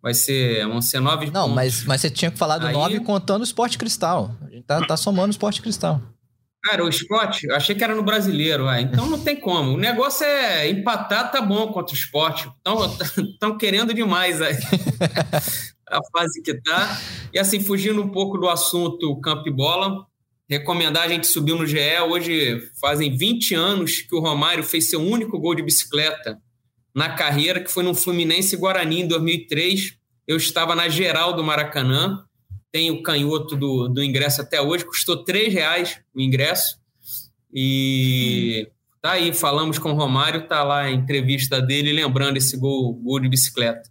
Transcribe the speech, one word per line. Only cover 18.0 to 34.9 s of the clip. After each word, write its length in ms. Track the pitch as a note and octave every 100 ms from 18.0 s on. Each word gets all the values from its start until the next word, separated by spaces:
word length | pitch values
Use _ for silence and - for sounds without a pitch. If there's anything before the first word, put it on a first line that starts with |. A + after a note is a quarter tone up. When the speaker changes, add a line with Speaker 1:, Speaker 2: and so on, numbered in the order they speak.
Speaker 1:
um 80 | G3
pouco 300 | F#3+ G3 F#3+
do 100 | F3+
assunto 720 | E3+ - F3 E3+ E3+ D#3+ C3+
campo 260 | C#3 D3+ D#3
e 60 |
bola, 540 | C3+ C#3+ F3 G3 G3 - _ _ _ _
recomendar, 540 | C#3+ C#3+ E3+ D#3+ D#3
a 40 | E3+
gente 180 | E3+ E3
subiu 320 | D#3+ D3+ E3
no 80 | D#3+
G 120 | D3+
E, 220 | D3 E3
hoje 580 | E3 F3 E3+ E3 C3+ A#2 - -
fazem 340 | C#3 D3 D3+
vinte 400 | B2+ F#3+ A#3 -
anos 460 | G3 F3 G3+ E3 -
que 140 | -
o 60 | E3+
Romário 440 | D#3+ D3 D#3 E3+
fez 240 | D#3 E3+ D#3+
seu 100 | E3
único 380 | E3 A#3 A3 F3
gol 160 | D#3
de 80 | E3
bicicleta 760 | D3+ D3+ - D3 D3+ D#3 A#2 G#2+ _ _ _ _ _
na 160 | C3 D3+
carreira, 500 | - D#3 C#3+ D#3 F3+
que 100 | F3+
foi 120 | -
no 100 | F3+
Fluminense 600 | F3 - F3 E3 E3+ F#3+
e 40 | F3+
Guarani 440 | F#3 F#3+ E3 E3
em 40 | F3+
dois 160 | E3
mil 120 | D#3+
e 120 | E3+ E3+
três. 460 | D3+ F3 G3 G3 - _ _ -
Eu 120 | D#3+
estava 360 | D#3+ - E3
na 140 | E3+ E3+
geral 460 | D#3 F#3 D#3 F3
do 100 | E3
Maracanã, 800 | D#3 D3+ D3+ D3 B2+ C3+ F3+ G3 - _ _ - _
tem 180 | D#3 E3
o 120 | D#3+
canhoto 540 | E3+ D3+ C#3+ D#3 D#3 C#3+
do, 320 | C#3 C3 B2
do 140 | B2+
ingresso 380 | C#3+ C3 C#3+ C#3
até 180 | C#3+ D#3
hoje, 260 | C#3+ F3
custou 360 | F3